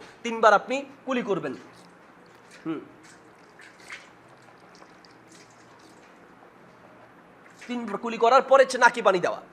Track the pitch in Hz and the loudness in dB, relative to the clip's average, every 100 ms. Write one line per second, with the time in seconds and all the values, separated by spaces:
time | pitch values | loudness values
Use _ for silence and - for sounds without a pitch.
0 | - - 233 226 220 196 - 262 285 - | -12 -14 -10 2 4 4 0 -8 -10 -16
1 | - 247 196 175 147 113 - - - _ | -8 -6 -4 -6 -8 -12 -18 -20 -20 _
2 | - _ - - - - 160 147 - - | -20 _ -20 -20 -20 -16 -12 -12 -14 -20
3 | - - - - - - - - - - | -20 -20 -20 -20 -20 -20 -20 -20 -20 -20
4 | - - _ - - - - - - - | -20 -20 _ -20 -20 -20 -20 -20 -20 -20
5 | - - - - - - - - - - | -20 -20 -20 -20 -20 -20 -20 -20 -20 -20
6 | - - - - - - - - - - | -20 -20 -20 -20 -20 -20 -20 -20 -20 -20
7 | - - - - - - - 240 226 196 | -20 -20 -20 -20 -20 -20 -12 -10 -8 -8
8 | 233 226 233 262 262 262 262 254 240 233 | -8 0 4 4 4 4 4 4 2 2
9 | 214 185 143 98 - | 0 0 -2 -6 -14